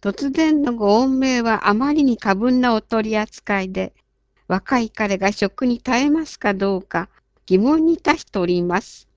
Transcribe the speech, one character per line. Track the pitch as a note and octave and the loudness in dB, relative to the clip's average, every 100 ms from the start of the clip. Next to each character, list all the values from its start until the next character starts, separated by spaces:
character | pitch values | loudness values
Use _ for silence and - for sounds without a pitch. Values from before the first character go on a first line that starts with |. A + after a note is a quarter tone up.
「突 | G3+ G3 C#4 | -6 -4 -4
然 | C#4 D#4+ D4+ | 0 2 2
の | C#4+ | 0
ご | A#3 G#3 G#3+ | 0 2 4
恩 | C4 C4 | 2 0
命 | C4 B3+ | 0 0
は | A#3 A3 - | 0 0 0
あ | |
ま | G#3 C4+ | 0 0
り | D4+ | 2
に | C#4 A#3 | 2 0
過 | - | 0
分 | G3 A#3 B3+ | 0 2 2
な | B3 | 2
お | A3 | 0
取 | - A3+ A3 | 0 -2 -2
り | A3 | -2
扱 | G#3+ - - G3+ | -4 -10 -6 -4
い | F#3+ | -4
で、 | F#3+ F#3+ _ _ _ _ _ _ | -6 -8 _ _ _ _ _ _
若 | F#3 - B3 | -4 0 -2
い | A3+ | -2
彼 | - G#3 G3 | -4 -4 0
が | G3 | -2
職 | G#3 G3 - B3+ | -2 -4 -2 -2
に | A#3 | -2
耐 | - B3 C#4+ | -2 0 2
え | |
ま | D4+ D#4 | 0 -2
す | - | -6
か | G#3+ | -4
ど | G3 G3 F#3+ | -2 -2 -2
う | |
か | - E3+ F3 _ _ _ - | -4 -6 -6 _ _ _ 0
疑 | F#3 | 2
問 | A3+ D#4+ D#4+ | 4 4 2
に | E4 | 0
達 | - G4 | 0 -2
し | - | -2
て | G#3 | -4
お | F3 | -2
り | F3+ | 0
ま | F3 F3+ | 0 -4
す」。 | - - _ | -6 -20 _